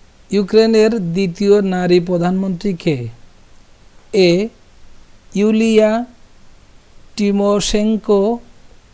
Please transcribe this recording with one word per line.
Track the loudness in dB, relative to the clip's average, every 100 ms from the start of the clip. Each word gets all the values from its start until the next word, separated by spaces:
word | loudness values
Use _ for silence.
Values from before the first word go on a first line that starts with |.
| -20 _ -4
ইউক্রেনের | -2 2 2 4 4 2 0 -4
দ্বিতীয় | -2 -4 -2 2 2
নারী | 2 -2 2 0
প্রধানমন্ত্রী | 0 -2 -2 -2 -4 -6 -6
কে? | -4 -4 -4 -8 -14 -20 -20 -20 -20 -20 -20 -20 -20 -6
এ, | 0 2 2 -2 -10 -20 -20 -20 -20 -20 -20 -10
ইউলিয়া | -2 0 2 2 2 2 0 -6 -14 -20 -20 -20 -20 _ -20 _ -20 -16 -4
টিমোশেঙ্কো, | -2 0 0 0 0 -2 0 -2 0 0 0 -4 -10 -20 -20 -20 _